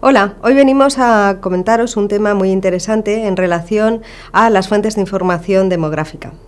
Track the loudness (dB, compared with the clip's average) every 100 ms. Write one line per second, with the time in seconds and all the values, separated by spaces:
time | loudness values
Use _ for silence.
0 | 4 2 0 -2 0 4 4 4 2 2
1 | 2 2 2 -2 -4 -4 0 0 0 -2
2 | -2 0 0 0 0 0 0 -2 -2 -2
3 | -2 -2 -2 -2 -2 -2 -2 0 0 -2
4 | -8 -20 -4 0 2 2 0 0 0 -2
5 | -4 -2 -2 -2 0 0 2 0 -2 -4
6 | -6 -10 -18 -20